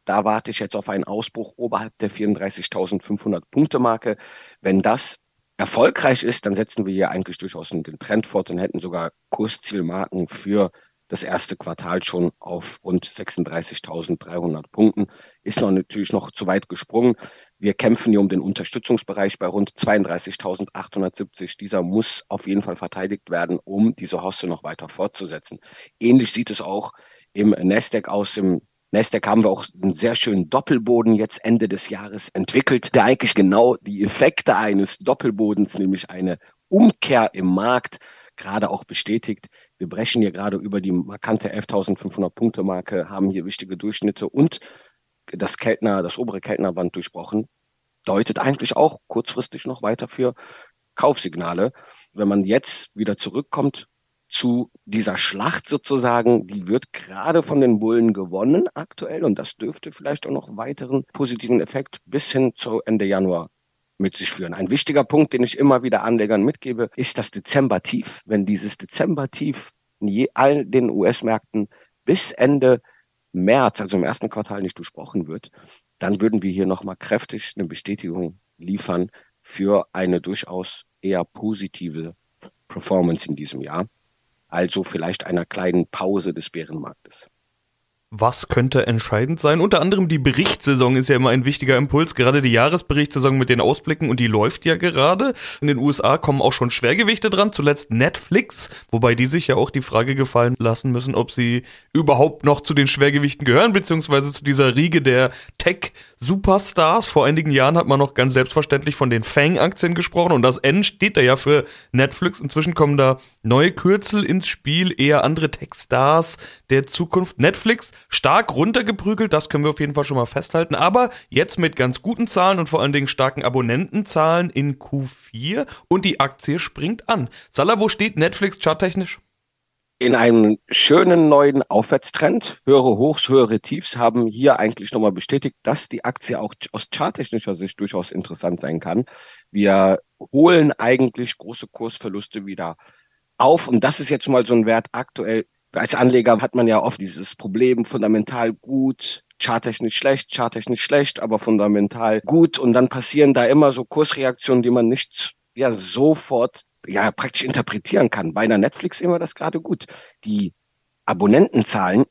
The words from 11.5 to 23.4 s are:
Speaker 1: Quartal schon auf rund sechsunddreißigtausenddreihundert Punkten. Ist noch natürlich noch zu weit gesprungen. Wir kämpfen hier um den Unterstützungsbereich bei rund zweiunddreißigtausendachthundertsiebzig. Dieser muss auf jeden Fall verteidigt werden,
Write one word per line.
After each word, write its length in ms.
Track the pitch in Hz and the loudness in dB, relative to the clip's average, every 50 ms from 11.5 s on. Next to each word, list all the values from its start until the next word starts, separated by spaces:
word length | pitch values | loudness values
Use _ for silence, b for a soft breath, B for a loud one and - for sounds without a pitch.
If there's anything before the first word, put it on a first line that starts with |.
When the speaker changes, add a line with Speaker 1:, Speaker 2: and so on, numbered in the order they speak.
| 95 | -12
Speaker 1:
Quartal 480 | - - 85 82 - 90 87 90 92 - | -12 -10 -12 -12 -10 -8 -6 -6 -6 -6
schon 280 | - - 90 87 85 - _ | -6 -4 -4 -4 -4 -4 _
auf 420 | - - 87 85 82 - - - _ | -14 -12 -12 -12 -12 -14 -20 -16 _
rund 220 | 95 92 87 - | -4 -4 -4 -4
sechsunddreißigtausenddreihundert 1700 | - - - 101 - - - 85 - 82 85 82 - - - - 82 80 82 82 80 85 - - 85 85 87 85 85 78 78 76 - _ | -6 -14 -14 -14 -12 -6 -6 -6 -6 -6 -8 -8 -8 -14 -16 -14 -12 -12 -12 -8 -8 -8 -8 -8 -10 -10 -6 -6 -6 -6 -8 -10 -12 _
Punkten. 360 | - 110 107 - 104 101 b b b b b b b _ | 2 2 2 2 0 -4 b b b b b b b _
Ist 180 | 101 104 - | -8 -4 -2
noch 100 | 117 101 | 0 2
natürlich 420 | 95 95 90 - - 104 98 - - | 2 0 0 -4 -8 -8 -6 -4 -4
noch 160 | 98 - - | -6 -6 -6
zu 160 | - - 104 | -12 -8 -4
weit 220 | 95 95 98 - _ | -2 -2 -2 -4 _
gesprungen. 440 | 90 - - - - 113 120 123 110 B B B B B B B B _ | -12 -14 -14 -4 0 2 2 2 2 B B B B B B B B _
Wir 160 | 101 104 98 | -4 -4 -2
kämpfen 380 | - - 110 117 - - 117 107 | 0 0 0 0 2 2 2 4
hier 80 | 104 | 4
um 100 | 98 95 | 4 2
den 100 | 95 92 | 0 -2
Unterstützungsbereich 1000 | 73 95 98 - - - - 120 - - 123 110 - - 98 104 98 101 - - | -2 -4 -6 -6 -8 -10 -10 -12 -2 -2 -2 -2 -2 -6 -6 -4 -4 -4 -4 -4
bei 80 | 95 | -6
rund 300 | 90 90 104 101 - - | -4 -2 -2 -2 -4 -4
zweiunddreißigtausendachthundertsiebzig. 1800 | - - - 107 107 98 - 85 87 - 95 95 - - 98 92 - 101 - _ - - - - 101 95 90 - - 104 - _ - 92 87 - - | -4 0 2 2 2 2 0 -4 -6 -8 -10 -12 -10 -8 -8 -6 -6 -8 -10 _ -14 -16 -10 -6 -4 -4 -4 -6 -8 -12 -12 _ -14 -14 -14 -14 -16
Dieser 240 | 101 98 113 95 87 | -12 -6 -4 -4 -2
muss 420 | 87 95 110 113 - - - - _ | 0 0 0 -2 -2 -6 -12 -10 _
auf 180 | 101 98 - | -10 -10 -6
jeden 160 | 95 98 101 101 | -2 -2 -2 -2
Fall 140 | 98 87 | -4 -8
verteidigt 520 | - 92 - - 95 95 95 101 - - - | -8 -10 -12 -8 -8 -6 -6 -8 -8 -8 -6
werden, 300 | 87 85 | -4 -4